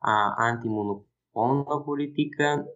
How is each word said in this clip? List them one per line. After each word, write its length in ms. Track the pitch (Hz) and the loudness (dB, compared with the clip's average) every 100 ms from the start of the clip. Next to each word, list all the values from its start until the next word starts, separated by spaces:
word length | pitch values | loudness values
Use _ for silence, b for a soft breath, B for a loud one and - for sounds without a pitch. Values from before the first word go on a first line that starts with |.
а, 340 | - 107 104 - 113 | 0 2 2 2 0
антимонополна 1400 | 117 117 107 104 101 - _ _ - 117 139 139 147 | 0 -2 -2 -2 -4 -10 _ _ 0 2 2 0 -4
политика 800 | 143 143 143 147 147 - 147 147 - | -2 -4 -2 -2 -2 0 0 0 -4